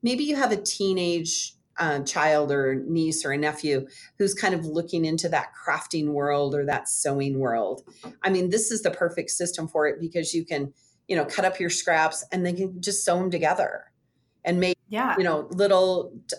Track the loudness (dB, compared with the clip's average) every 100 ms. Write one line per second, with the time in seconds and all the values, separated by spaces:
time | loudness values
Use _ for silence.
0 | 0 -2 0 2 2 2 -2 -2 0 2
1 | 2 0 -2 -4 -6 _ _ -4 -2 0
2 | -2 2 4 4 4 2 2 0 0 0
3 | 0 0 -2 0 0 -2 0 -2 -2 -16
4 | -20 _ -2 2 0 0 -2 -4 -2 0
5 | 0 0 0 -2 -2 -8 -4 -4 -2 -4
6 | -2 0 0 2 2 0 0 -2 -2 -4
7 | -2 0 0 0 0 0 -2 -4 -10 -18
8 | -18 -4 0 2 2 0 0 0 -2 0
9 | -2 -2 -6 -4 -4 -4 -4 0 0 0
10 | -4 -4 -2 -4 -2 -4 -4 -10 _ _
11 | _ -2 0 0 0 0 -2 -2 2 4
12 | 2 0 -6 -2 -2 -2 -4 -4 -4 -2
13 | 0 2 0 0 2 2 0 -2 -14 _
14 | _ _ _ _ -2 2 2 0 _ -2
15 | 0 2 2 0 -2 2 4 6 6 2
16 | -2 -10 -12